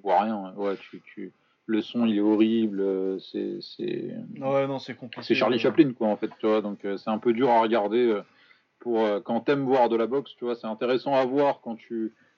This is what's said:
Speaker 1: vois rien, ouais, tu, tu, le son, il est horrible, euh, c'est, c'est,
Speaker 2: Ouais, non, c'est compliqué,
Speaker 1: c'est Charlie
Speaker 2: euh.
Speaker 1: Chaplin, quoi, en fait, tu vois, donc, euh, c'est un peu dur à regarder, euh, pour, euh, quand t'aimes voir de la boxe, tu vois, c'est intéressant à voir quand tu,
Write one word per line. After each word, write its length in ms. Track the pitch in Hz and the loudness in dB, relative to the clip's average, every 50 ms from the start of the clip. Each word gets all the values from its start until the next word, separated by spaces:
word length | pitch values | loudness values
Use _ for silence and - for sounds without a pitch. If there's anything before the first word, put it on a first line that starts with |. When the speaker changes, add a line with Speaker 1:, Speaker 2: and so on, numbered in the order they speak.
Speaker 1:
vois 200 | 98 98 92 98 | -2 0 2 2
rien, 320 | 104 110 110 101 95 92 98 | 2 0 -4 -6 -8 -10 -8
ouais, 200 | 101 101 98 95 | -6 -4 -4 -4
tu, 260 | - - - - 90 - | -6 -10 -16 -20 -20 -20
tu, 280 | - - 101 95 92 _ _ _ _ _ _ - | -18 -16 -14 -14 -16 _ _ _ _ _ _ -6
le 160 | 113 110 104 | -2 -2 -2
son, 240 | - - - 120 117 | -2 -2 -2 0 2
il 100 | 113 104 | 2 2
est 40 | 101 | 4
horrible, 580 | 104 107 107 104 110 110 117 117 110 104 98 98 | 4 4 6 6 4 4 4 2 0 0 0 0
euh, 380 | 98 98 95 95 95 95 95 90 | 0 0 0 0 -2 -2 -4 -6
c'est, 400 | - - - 101 101 98 101 - | -8 -8 -8 -6 -6 -6 -6 -10
c'est, 540 | - - - - 101 - - - - - - - - - - 143 | -12 -14 -12 -8 -6 -6 -6 -6 -6 -8 -10 -12 -14 -14 -12 -8
Speaker 2:
Ouais, 260 | 135 135 139 139 139 | -4 -2 0 0 0
non, 120 | 139 135 127 | -2 -4 -8
c'est 160 | - - 113 | -8 -12 -14
compliqué, 320 | - 131 117 - 123 - | -14 -14 -16 -14 -6 0
Speaker 1:
c'est 80 | - 117 | 0 2
Charlie 220 | - - 113 127 | 2 4 2 2
Speaker 2:
euh. 40 | 113 | 2
Speaker 1:
Chaplin, 320 | 117 131 107 - 151 131 | 2 2 4 4 4 4
quoi, 160 | 117 - 113 107 | 2 -2 0 0
en 80 | 104 | 0
fait, 140 | - 110 - - - | 0 -4 -8 -6 -2
tu 80 | - | 0
vois, 160 | 110 107 110 | 2 2 2
donc, 220 | 101 104 101 - - | 0 -2 -8 -6 -6
euh, 100 | 98 98 | -6 -6
c'est 140 | 92 - 113 | -6 -4 -4
un 80 | 110 110 | -4 0
peu 160 | - 123 113 | 0 0 2
dur 160 | 117 135 123 | 4 4 4
à 100 | 120 113 | 4 4
regarder, 460 | 113 107 117 110 104 101 110 123 123 | 4 4 2 2 2 2 2 2 2
euh, 160 | 113 104 98 90 _ _ _ _ _ _ _ _ _ _ - | 2 2 0 -4 _ _ _ _ _ _ _ _ _ _ -10
pour, 220 | - 120 117 110 110 | -6 -2 0 0 2
euh, 160 | 104 101 98 | 0 0 -2
quand 200 | - - 117 113 | -2 -2 -4 -2
t'aimes 240 | - 151 143 139 139 | 0 0 0 0 2
voir 260 | 127 139 131 117 113 | 2 4 4 4 4
de 60 | 113 | 2
la 100 | 113 113 | 0 0
boxe, 260 | 110 131 143 135 - - - | 0 -2 -4 -4 -6 -12 -8
tu 60 | 120 | -6
vois, 80 | 120 117 | -6 -6
c'est 120 | - - | -6 -6
intéressant 480 | 110 110 - 127 120 131 120 - 143 135 | -10 -6 -4 -2 0 0 0 0 0 2
à 100 | 131 131 | 2 2
voir 340 | 127 135 143 143 139 135 - | 2 2 2 2 2 0 -2
quand 160 | - 120 110 | -6 -12 -12
tu, 380 | - - - 117 110 110 107 - _ _ _ _ | -12 -10 -8 -6 -6 -6 -6 -8 _ _ _ _